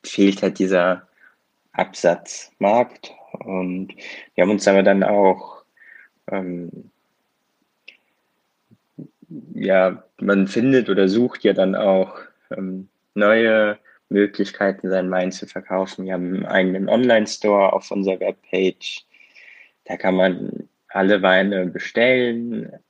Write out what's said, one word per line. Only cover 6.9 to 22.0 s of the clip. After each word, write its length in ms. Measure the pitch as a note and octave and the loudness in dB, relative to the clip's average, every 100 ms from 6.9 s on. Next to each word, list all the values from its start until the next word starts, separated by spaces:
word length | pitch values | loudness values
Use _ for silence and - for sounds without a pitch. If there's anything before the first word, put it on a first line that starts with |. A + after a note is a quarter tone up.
| _ _ _ _ _ _ _ _ _ - _ _ _ _ _ _ _ _ _ _ - D3+ _ _ D#3 - | _ _ _ _ _ _ _ _ _ -20 _ _ _ _ _ _ _ _ _ _ -20 -20 _ _ -20 -16
ja, 500 | - F#2+ F#2+ F#2 F2+ _ _ | -8 0 2 2 -2 _ _
man 260 | G2 G2+ F#2+ | 0 2 2
findet 420 | A#2+ B2+ C3+ G#2 | 0 2 2 2
oder 200 | G2 F#2+ | 2 2
sucht 340 | G#2+ B2 - | 2 -2 0
ja 100 | G#2 | 0
dann 220 | G2 F#2+ | 2 0
auch, 420 | G2 G#2 F#2+ F#2 - - _ _ | 0 2 2 0 -8 -20 _ _
ähm, 380 | - F#2+ F#2+ F#2+ _ _ | -10 -10 -10 -14 _ _
neue 640 | G#2 G#2 A2+ A2+ A2 G#2+ G#2 _ _ _ | 0 2 4 4 2 0 -4 _ _ _
Möglichkeiten, 800 | G2+ G2+ - G2 - G2+ G2 F#2 | 2 2 0 -6 -2 -2 -2 -2
seinen 220 | F#2+ F#2 | -2 0
Wein 220 | F#2 F#2 | -2 -2
zu 140 | F#2 - | -6 -12
verkaufen. 580 | F#2 - F#2 F#2+ - | -14 -6 -4 -4 -8
Wir 100 | F#2 | -8
haben 200 | F2+ F2+ | -6 -4
einen 120 | F#2+ - | -6 -2
eigenen 420 | G2 F#2 F#2+ G2 | 0 0 -2 0
Online-Store 840 | A#2 B2+ A2+ G#2 - G#2+ G2+ G2 | 2 4 2 2 -2 2 4 4
auf 180 | G2 - | 0 -4
unserer 300 | G2+ F#2+ F#2 | -4 -2 -2
Webpage. 840 | G2 G2 _ F#2 F#2+ - - - _ _ _ _ - - - _ | -4 -6 _ 0 0 -2 -14 -14 _ _ _ _ -20 -20 -20 _
Da 120 | - F2 | -14 -4
kann 180 | F#2+ | -2
man 540 | F#2 F#2 F2+ - - - _ _ | 2 2 0 -8 -10 -16 _ _
alle 340 | F#2+ F#2+ G2+ | -2 2 2
Weine 440 | F#2+ F#2 G2 G2 F#2 | 4 4 2 -2 -4
bestellen. 1040 | - - A2+ | -6 -6 0